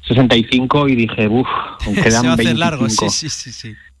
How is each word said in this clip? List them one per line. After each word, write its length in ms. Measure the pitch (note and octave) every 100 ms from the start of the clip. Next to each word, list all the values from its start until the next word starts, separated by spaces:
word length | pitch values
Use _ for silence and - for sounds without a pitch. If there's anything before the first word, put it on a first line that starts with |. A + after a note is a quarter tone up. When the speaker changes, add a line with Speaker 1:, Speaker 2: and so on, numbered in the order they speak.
| -
Speaker 1:
sesenta 300 | A#2+ B2+ A#2+
y 80 |
cinco 420 | A2 B2+ B2+ D3 C#3+
y 80 | B2+
dije, 300 | A2 - G#2+
"Uf, 200 | A#2 C3+ -
Speaker 2:
<laughs> 200 | - -
Speaker 1:
quedan 100 | -
Speaker 2:
Se 160 | F#3+ A#2
va 220 | A2+ B2
a 20 |
hacer 100 | -
Speaker 1:
veinticinco". 140 | - -
Speaker 2:
largo, 280 | - - -
sí, 180 | A2 B5+
sí, 200 | - D#3
sí, 200 | - -
sí. 220 | A2+ A2+ G#2 - _